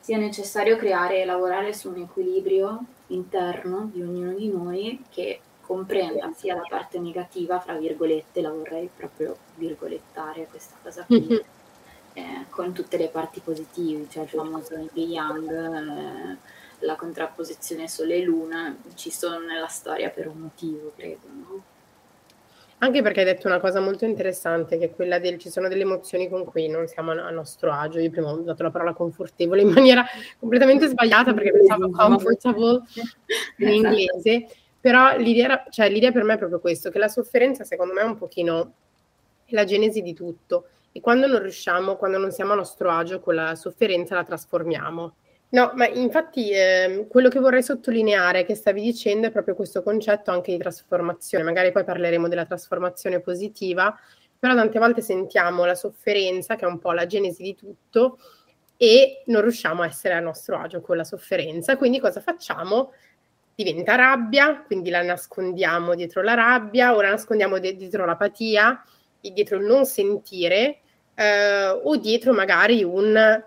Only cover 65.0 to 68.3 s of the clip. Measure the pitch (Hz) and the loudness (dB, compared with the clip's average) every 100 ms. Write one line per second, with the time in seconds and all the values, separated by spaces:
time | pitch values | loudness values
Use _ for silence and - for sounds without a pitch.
65 | 175 175 - - 185 180 175 170 170 175 | 0 -4 -8 -8 -6 -2 -2 0 -2 -4
66 | 170 190 202 233 226 247 214 233 247 220 | -2 -2 0 4 4 2 2 2 4 4
67 | 202 208 - 214 196 190 185 190 185 202 | 2 0 -2 0 0 0 -4 -8 -8 -4
68 | 175 165 202 | -2 0 -2